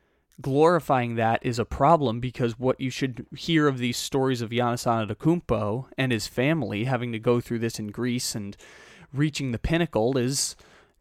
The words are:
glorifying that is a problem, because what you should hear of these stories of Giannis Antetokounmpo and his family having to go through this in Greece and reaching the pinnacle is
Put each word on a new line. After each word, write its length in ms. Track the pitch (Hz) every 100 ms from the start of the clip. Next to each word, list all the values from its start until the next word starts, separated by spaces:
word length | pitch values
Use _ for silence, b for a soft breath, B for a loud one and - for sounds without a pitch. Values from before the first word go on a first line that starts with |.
| _ _ _ -
glorifying 760 | 139 135 160 175 - 131 120 117
that 240 | 113 113
is 140 | 131 120
a 60 |
problem, 560 | 107 - 139 170 131 117
because 380 | 123 - 120 110
what 220 | 127 -
you 100 | 131
should 360 | - 135 117 - 143
hear 320 | - 160 147
of 100 | 131
these 180 | 123 120
stories 440 | - 139 131 123
of 100 | 110
Giannis 360 | 117 120 120 127
Antetokounmpo 1000 | 113 107 110 156 175 - 110 104 113 131 -
and 120 | 131
his 160 | 113 -
family 580 | - 135 160 104 104
having 280 | 120 123 120
to 60 | 110
go 220 | 117 120
through 180 | - 117
this 200 | 113 -
in 100 | 107
Greece 460 | 101 123 123 -
and 220 | 117 101 - B B B B B
reaching 400 | 131 151 - 135
the 60 | 113
pinnacle 580 | - 165 170 110 117 135
is 400 | 131 139 - - b b b b